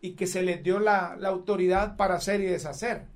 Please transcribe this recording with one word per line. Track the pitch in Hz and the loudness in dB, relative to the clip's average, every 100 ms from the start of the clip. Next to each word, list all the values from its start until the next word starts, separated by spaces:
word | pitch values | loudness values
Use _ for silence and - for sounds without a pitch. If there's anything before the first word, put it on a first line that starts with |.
y | 185 | -8
que | 185 190 | -4 -2
se | 185 | 0
les | 180 175 | 0 0
dio | 175 190 | 0 2
la, | 214 202 175 - | 4 2 2 -4
la | 196 | -2
autoridad | 185 185 196 180 185 208 208 | -2 0 2 4 2 0 0
para | 196 | 0
hacer | 175 175 202 | 2 0 0
y | 190 | 0
deshacer. | 175 147 135 233 220 - | -2 -4 -6 -4 -4 -8